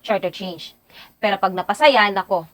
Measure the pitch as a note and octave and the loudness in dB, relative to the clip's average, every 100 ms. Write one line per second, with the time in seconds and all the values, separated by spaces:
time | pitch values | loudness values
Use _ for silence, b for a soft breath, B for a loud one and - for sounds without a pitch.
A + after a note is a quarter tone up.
0 | - G3+ F#3 - F#3 E3 - _ _ B | -2 -2 -2 -8 -12 -12 -18 _ _ B
1 | B _ G#3+ F#3+ F#3+ F#3 F3 G#3 D4+ B3+ | B _ -2 0 -2 -2 -4 4 4 6
2 | G#3 G3 - F#3 D#3+ | 2 0 -2 -4 -4